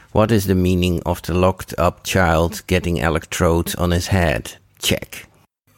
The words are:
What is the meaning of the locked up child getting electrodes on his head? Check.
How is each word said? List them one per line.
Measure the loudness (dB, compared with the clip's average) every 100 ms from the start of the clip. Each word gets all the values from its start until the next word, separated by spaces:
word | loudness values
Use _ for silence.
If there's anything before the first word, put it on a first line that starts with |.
| -2
What | 0 2
is | 2 2
the | 2
meaning | 2 2 0 0 -2
of | -6
the | -2
locked | 2 2 0 -8 -2
up | -2 -2
child | -4 0 2 2 0 -2 -2
getting | -2 0 -2
electrodes | 0 -2 -4 0 2 2 -2 -2
on | 0
his | 0 0
head? | 0 0 -2 -6 -16 _ _
Check. | -4 -4 -6 -18 -20 _ _ _ _